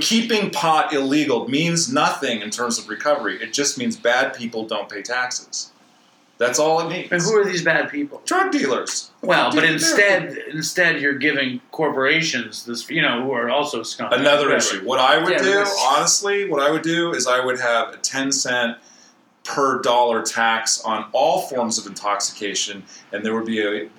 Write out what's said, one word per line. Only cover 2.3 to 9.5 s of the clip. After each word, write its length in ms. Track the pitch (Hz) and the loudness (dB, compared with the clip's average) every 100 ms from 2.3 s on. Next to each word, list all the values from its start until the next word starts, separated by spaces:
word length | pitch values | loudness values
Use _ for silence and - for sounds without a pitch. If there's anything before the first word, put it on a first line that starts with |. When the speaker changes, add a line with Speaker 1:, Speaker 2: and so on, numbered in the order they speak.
| 113 | -4
Speaker 1:
in 80 | 104 | -6
terms 280 | 104 120 113 | -4 -4 -4
of 100 | - | -6
recovery. 520 | 107 147 147 107 92 | -4 0 0 0 -6
It 120 | 110 | -4
just 240 | - 143 - | -2 -2 -2
means 180 | 117 110 | -4 -2
bad 380 | 117 127 135 | 0 2 0
people 320 | - 117 113 110 | -4 -8 -8 -6
don't 220 | 104 98 | -6 -6
pay 120 | 101 | -10
taxes. 680 | 98 123 127 - - - - _ _ _ _ _ _ - | -6 -4 -4 -6 -8 -10 -10 _ _ _ _ _ _ -2
That's 220 | 120 139 | 0 2
all 180 | 156 160 | 2 2
it 80 | 170 | 0
means. 220 | 180 - | -6 -2
Speaker 2:
And 100 | 175 | 0
who 140 | 170 220 | 2 4
are 80 | |
these 180 | 196 180 | 2 0
bad 280 | 160 156 147 | 0 0 0
people? 320 | 147 143 - | -4 -6 -8
Speaker 1:
Drug 280 | - 359 381 | -2 0 2
dealers. 580 | 294 156 113 - - - _ | 0 0 0 -2 -8 -10 _
Speaker 2:
Well, 280 | - 156 123 | 2 2 4